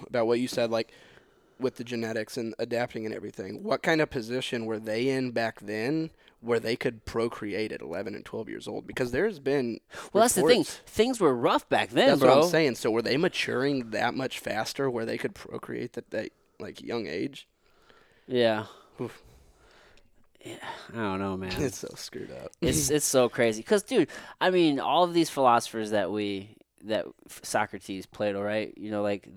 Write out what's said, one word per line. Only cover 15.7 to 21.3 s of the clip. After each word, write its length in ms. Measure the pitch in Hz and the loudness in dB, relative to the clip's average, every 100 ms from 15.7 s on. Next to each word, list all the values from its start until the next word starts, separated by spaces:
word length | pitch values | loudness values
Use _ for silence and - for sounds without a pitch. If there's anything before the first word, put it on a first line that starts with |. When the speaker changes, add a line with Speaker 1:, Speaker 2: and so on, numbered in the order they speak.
| 120 123 - | -8 -6 -10
Speaker 1:
at 120 | - | -8
that, 200 | 110 107 _ _ - | -6 -6 _ _ -16
like, 220 | 98 - | -14 -12
young 260 | - 117 87 | -8 -6 -4
age? 400 | 87 135 135 - _ _ _ _ - _ _ - | -4 -6 -8 -20 _ _ _ _ -20 _ _ -4
Speaker 2:
Yeah. 380 | 127 117 107 107 - _ - | 2 4 2 -4 -14 _ -10
Speaker 1:
Oof. 220 | 120 - - - _ _ _ - - - _ _ _ _ | -10 -12 -20 -20 _ _ _ -20 -20 -20 _ _ _ _
Speaker 2:
Yeah, 120 | - - - - - | -18 -14 -12 -12 -12
I 40 | 113 | -6
don't 220 | 104 95 | -4 -2
know, 180 | 98 | -4